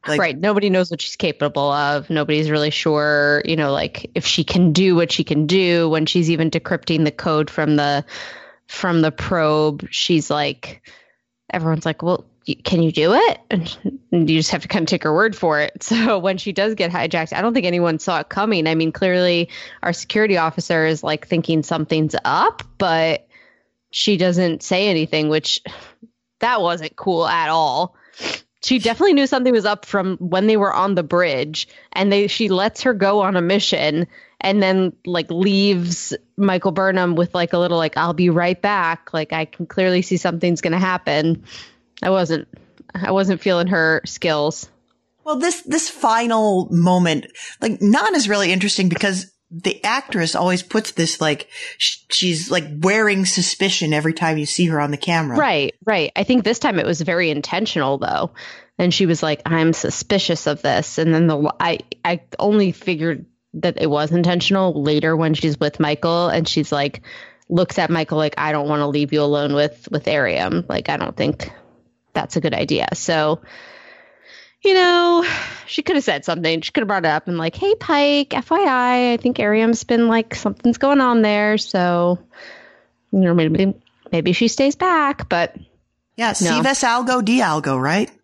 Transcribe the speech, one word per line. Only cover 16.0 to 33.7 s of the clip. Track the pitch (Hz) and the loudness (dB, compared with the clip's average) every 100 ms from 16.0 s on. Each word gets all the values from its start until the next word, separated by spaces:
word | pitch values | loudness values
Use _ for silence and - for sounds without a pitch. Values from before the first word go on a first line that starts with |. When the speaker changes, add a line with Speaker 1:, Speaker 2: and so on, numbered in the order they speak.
| 226 202 | 2 0
Speaker 2:
when | 180 190 | 0 -2
she | - | -4
does | 190 208 | -2 -2
get | 214 175 | 0 -2
hijacked, | 175 160 170 165 | -2 -2 -2 -4
I | - | -2
don't | 214 | 0
think | 240 180 | 0 0
anyone | 175 170 160 | 0 0 0
saw | - 165 | -2 -4
it | - | -4
coming. | - 208 196 160 | -4 0 0 2
I | |
mean, | 160 160 | 2 0
clearly | 151 190 180 180 175 170 - - - | 0 0 2 2 2 -2 -8 -18 -8
our | - | -6
security | 170 - 214 214 180 | -6 -4 0 2 2
officer | 160 156 - 165 160 | 0 -4 -2 0 2
is, | 156 | 0
like, | 156 151 - | -4 -6 -2
thinking | 165 165 160 | -4 0 -2
something's | 147 165 156 160 156 - | 0 -4 -2 0 0 -2
up, | - 151 349 - - - | -2 0 0 -2 -18 -4
but | 185 165 165 156 _ - _ _ _ _ _ | 0 2 0 -2 _ -20 _ _ _ _ _
she | - - 196 | -4 0 2
doesn't | 180 175 180 160 | 2 2 0 -2
say | - 185 208 | -2 0 2
anything, | 170 156 156 151 | 0 0 0 0
which | 156 - - - - - _ - _ _ _ | 0 -2 -6 -6 -20 -20 _ -20 _ _ _
that | 226 240 | -2 0
wasn't | 175 170 156 | 0 -2 -8
cool | - - 170 165 | -6 -2 0 0
at | 170 156 | 0 0
all. | 160 151 131 180 _ _ - - - _ _ | 0 0 0 -4 _ _ -12 -10 -10 _ _
She | - 254 | -2 0
definitely | 226 226 392 | 0 2 4
knew | 285 269 | 4 2
something | 269 254 | 2 2
was | 233 | 2
up | 208 208 - | 2 -4 -2
from | 202 185 185 | -2 -2 -4
when | 180 185 214 | -2 0 2
they | 220 | 4
were | 202 | 2
on | - 190 | 2 0
the | 185 | 0
bridge, | 156 175 175 135 147 156 - - - | 0 0 2 0 -4 -6 -12 -14 -12
and | - 196 | -2 2
they, | 202 202 | 2 2
she | - 214 | 0 0
lets | 185 202 - | 2 0 0
her | 262 | -2
go | 214 196 208 | 2 2 2
on | 190 185 | 2 2
a | |
mission | 170 202 - | 2 0 0